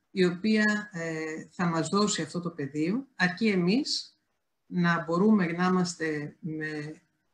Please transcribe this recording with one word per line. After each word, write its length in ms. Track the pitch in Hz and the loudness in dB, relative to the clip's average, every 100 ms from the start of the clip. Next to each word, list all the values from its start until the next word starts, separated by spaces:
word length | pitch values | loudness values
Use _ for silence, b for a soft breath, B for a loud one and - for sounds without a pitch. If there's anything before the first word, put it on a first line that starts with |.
| _ | _
η 140 | 196 180 | 0 2
οποία, 640 | 175 220 220 214 208 - | 2 2 2 2 0 -4
ε, 520 | 170 165 160 160 156 156 | -8 -6 -6 -6 -10 -10
θα 160 | - 175 | -4 0
μας 240 | 165 151 | 0 0
δώσει 320 | 196 208 185 | 2 2 0
αυτό 180 | 156 180 | -4 -6
το 80 | 170 | -8
πεδίο, 580 | - 135 151 165 233 277 - | -6 -6 -4 -2 -2 -4 -2
αρκεί 320 | 185 180 226 | -2 0 0
εμείς 680 | 190 175 240 311 - - _ _ _ _ _ - | 2 2 2 0 -6 -8 _ _ _ _ _ -6
να 380 | 180 175 170 | 0 2 0
μπορούμε 420 | 160 170 214 214 165 | 0 2 6 4 2
να 200 | 165 180 | 0 2
είμαστε 680 | 185 175 - 160 151 147 - | 2 0 -2 -4 -4 -6 -10
με 640 | 160 156 156 151 151 156 _ _ _ | -8 -6 -6 -8 -10 -14 _ _ _